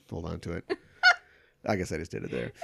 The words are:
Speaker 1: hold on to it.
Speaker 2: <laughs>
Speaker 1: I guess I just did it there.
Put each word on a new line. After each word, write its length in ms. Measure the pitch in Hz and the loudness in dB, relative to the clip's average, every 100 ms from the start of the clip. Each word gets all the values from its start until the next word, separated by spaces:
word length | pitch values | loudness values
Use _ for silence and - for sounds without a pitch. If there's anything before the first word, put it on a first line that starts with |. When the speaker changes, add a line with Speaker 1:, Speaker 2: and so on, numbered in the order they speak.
| - | -10
Speaker 1:
hold 160 | - 82 | -8 -6
on 140 | 82 | -6
to 120 | - | -6
it. 240 | 85 - 339 - - 740 698 | -6 -4 -6 -8 2 4 4
Speaker 2:
<laughs> 460 | - - _ _ - | 0 -20 _ _ 0
Speaker 1:
I 100 | 104 | 0
guess 160 | 90 | 0
I 60 | 80 | -4
just 140 | 85 | -4
did 120 | - | -6
it 80 | - | -4
there. 220 | 62 58 - | -4 -4 -6